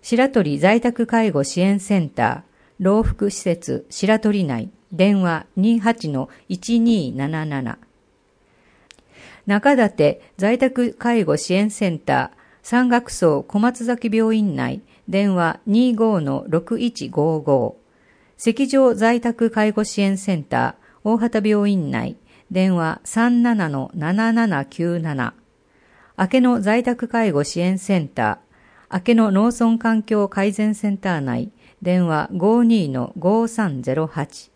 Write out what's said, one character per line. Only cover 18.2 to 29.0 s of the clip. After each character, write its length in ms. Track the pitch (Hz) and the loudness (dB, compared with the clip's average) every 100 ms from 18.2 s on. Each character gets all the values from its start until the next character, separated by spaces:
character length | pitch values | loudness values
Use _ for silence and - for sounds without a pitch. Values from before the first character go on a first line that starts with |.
| _ _ | _ _
関 320 | 233 226 269 | -2 0 2
城 260 | 269 262 208 | 4 4 4
在 240 | 226 240 | 2 2
宅 300 | 240 233 226 | -2 0 0
介 220 | 220 214 | 2 0
護 100 | 214 | 0
支 180 | 214 - | -4 0
援 160 | 196 190 | 0 0
セ 180 | 196 175 | -2 -4
ン 80 | 139 | -2
タ 320 | 127 120 - | -2 -2 -6
ー、 220 | _ _ | _ _
大 140 | 208 226 | -2 0
畑 320 | 233 226 208 | 0 0 2
病 200 | 208 202 | 2 2
院 220 | 196 143 | 0 -2
内。 240 | 123 120 - _ _ _ | -4 -6 -10 _ _ _
電 260 | 180 190 175 | 0 2 2
話 260 | 160 - | 0 -4
三 400 | - 226 233 240 | -6 0 2 4
七 240 | 240 220 165 | 2 2 0
の 240 | 139 131 175 | -4 -6 -6
七 360 | 151 196 226 | -2 0 2
七 340 | 226 226 151 139 | 2 0 -2 -4
九 320 | - 170 170 | -4 -2 -2
七。 340 | 165 139 117 _ _ _ _ _ _ _ _ - | -4 -4 -4 _ _ _ _ _ _ _ _ -4
明 260 | 185 254 | 0 4
野 200 | 247 240 | 2 2
在 220 | 202 226 | 2 0
宅 240 | 247 240 226 | 0 -4 -2
介 240 | 233 220 | 0 0
護 120 | 143 | 0
支 160 | 147 170 | -2 -2
援 180 | 175 190 | -2 -2
セ 200 | - 185 | 0 -2
ン 100 | 147 | -2
タ 320 | - 107 - _ _ _ _ _ | -2 -2 -2 _ _ _ _ _
ー、 240 | 185 | -4